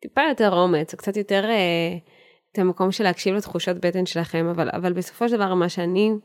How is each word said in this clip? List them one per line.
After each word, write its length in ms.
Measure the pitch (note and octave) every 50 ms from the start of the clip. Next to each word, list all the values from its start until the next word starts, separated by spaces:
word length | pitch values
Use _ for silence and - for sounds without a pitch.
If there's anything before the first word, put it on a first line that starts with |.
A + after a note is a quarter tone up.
טיפה 220 | - - _ - C#4+ D#4+
יותר 240 | C#4 - A3+ G#3 F#3
אומץ, 400 | F3 F3+ F3+ F3 D3+ D3+ E3 -
או 60 | F#3+
קצת 180 | - - G3
יותר, 280 | G#3+ G3+ G3+ G3+ G3 G3
אה, 540 | G#3+ A#3 G#3+ F#3+ F3 E3+ E3+ E3+ E3+ F3+ F3 - _ _ _ _ _ _ _ _ _ _
את 40 | -
המקום 340 | F#3+ F#3 F3 - F#3+ F#3 F#3+
של 120 | - A3+
להקשיב 300 | F#3+ F3 - - G3+ F#3+
לתחושות 420 | G#3 G3+ - - E3+ - - F3+
בטן 300 | F3 F3 F3 F3 F#3 F3+
שלכם, 400 | F3+ - E3+ E3+ E3 - E3 E3
אבל, 240 | E3+ E3+ E3+ D#3+ B2+ -
אבל 200 | - F3 F#3 F3+
בסופו 360 | F3+ F3+ - - - A#3 A#3+
של 80 | A#3
דבר, 180 | A3+ G3+ F#3+ F#3
מה 140 | F3+ E3+ F3
שאני 420 | - - F3 E3+ F#3 F#3 G#3 A3 A3 G#3+ -